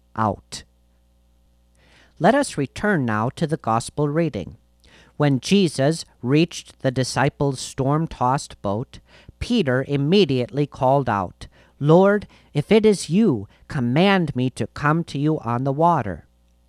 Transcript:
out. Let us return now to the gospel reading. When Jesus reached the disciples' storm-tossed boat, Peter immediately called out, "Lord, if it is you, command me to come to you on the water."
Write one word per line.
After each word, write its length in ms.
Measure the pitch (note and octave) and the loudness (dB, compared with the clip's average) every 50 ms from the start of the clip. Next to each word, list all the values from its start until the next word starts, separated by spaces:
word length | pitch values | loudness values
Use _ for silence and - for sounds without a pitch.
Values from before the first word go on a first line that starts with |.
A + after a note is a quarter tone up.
| _ _ - | _ _ -6
out. 480 | A2 A2 G#2 F#2 - _ - - - - _ _ _ _ _ _ _ _ _ _ _ _ _ _ _ _ _ _ _ _ _ _ _ _ _ _ _ _ _ _ | -2 -2 -2 -2 -4 _ -18 -18 -18 -18 _ _ _ _ _ _ _ _ _ _ _ _ _ _ _ _ _ _ _ _ _ _ _ _ _ _ _ _ _ _
Let 160 | - D3 G3 B3 | 0 2 4 4
us 240 | C#4+ C#4 - - | 4 2 -2 -2
return 480 | - C#3 - - - - G#3 G3+ D#3 B2+ | -6 -6 -6 -6 -4 -2 0 0 0 0
now 240 | A#2 G#2+ G#2+ A2 C3 - | 0 0 -2 -2 -2 -4
to 100 | - F3 | -4 -4
the 120 | C#3+ D#3 | -4 -4
gospel 500 | - - A#2 A2+ A#2 - - - - D3+ | -4 -2 -2 -2 -2 -2 -4 -4 -4 -2
reading. 480 | C#3+ C#3+ D#3+ E3+ D3+ - G2 E2 - - - _ _ _ _ _ _ - - - _ _ | -2 0 0 -2 -2 -4 -8 -10 -10 -14 -20 _ _ _ _ _ _ -20 -20 -20 _ _
When 220 | - D3 C#3+ C#3 B2 | 0 2 2 2 2
Jesus 680 | - - F#3+ G3+ F#3+ D#3 - - C3 D3 E3 E3 - - _ - | 2 2 2 4 4 2 0 0 0 0 0 -2 -8 -16 _ -8
reached 580 | - A#2+ C#3 D3 E3+ - - - - - - _ | -2 0 2 2 2 0 -2 -16 -16 -18 -12 _
the 100 | - C3+ | -4 -2
disciples' 680 | B2+ C3 B2+ - - C3+ C3 D3 - - D3 C#3 C3 - | -2 -2 -4 -2 0 0 0 0 0 -2 -2 -2 -2 -4
storm-tossed 1000 | - - - - C3 C3+ D3 D#3 E3 - - - B2 B2 C3 D3+ - - - _ | -10 -12 -6 -4 -2 0 0 0 -2 -4 -4 -2 0 0 0 -2 -4 -10 -16 _
boat, 380 | - G2+ G2 A2 C3+ _ - - _ _ - - - - - - | -6 -6 -6 -6 -8 _ -14 -20 _ _ -20 -20 -20 -20 -14 -12
Peter 440 | - - A#3+ A#3 E3+ C3 B2 C3 C3+ | -6 -2 0 0 0 0 0 -2 -2
immediately 800 | - C#3+ C#3 C#3 D3 F#3+ G#3 F#3 C#3 C3+ B2+ A#2+ - B2 C#3+ D3 | -2 -2 -2 0 2 4 4 4 2 2 -2 -2 -4 -2 -4 -4
called 420 | - - - C3+ B2+ C#3 C#3+ C3 A#2 | -4 -4 -2 0 2 2 2 2 0
out, 380 | G#2+ G2+ F#2 F2 - - - - _ _ _ _ _ - | -2 -2 -2 -6 -10 -16 -20 -20 _ _ _ _ _ -4
"Lord, 480 | C3+ D3 D#3+ F3+ F#3+ G3+ G#3 G#3 G3 - _ - _ _ - | 2 4 6 6 6 6 2 0 -4 -8 _ -20 _ _ -4
if 180 | C#3+ - - | -4 0 2
it 140 | G#3 A3 G#3 | 2 4 6
is 240 | G#3+ G3+ - - - | 4 2 2 -2 -2
you, 380 | D#3 G3+ A#3 F#3+ C3+ G#2 G2 - _ _ - | 0 2 2 2 0 -2 -6 -12 _ _ -16
command 680 | - - C#3+ A#2+ A#2+ B2 D#3 F#3 G3+ G3 F#3+ E3+ C#3 - | -10 -6 -4 -2 0 2 2 4 4 2 2 0 -2 -2
me 140 | B2 B2+ B2+ | -2 -4 -4
to 160 | - - A2+ | -4 -6 -8
come 360 | - - - C#3+ D3 D#3 E3+ E3 | -8 -8 -4 -2 0 0 0 -2
to 120 | - - | -4 -6
you 220 | C#3 C#3+ D#3 D#3+ - | -2 -2 -2 -2 -2
on 240 | - A2+ A#2+ A#2+ C3 | -4 -4 -4 -2 -2
the 100 | C#3 C3+ | -4 -2
water." 520 | D3 E3 F3 E3+ C#3+ A2 G2+ E2+ D2 - _ _ _ _ _ _ _ _ | 2 2 2 2 2 -2 -4 -8 -10 -12 _ _ _ _ _ _ _ _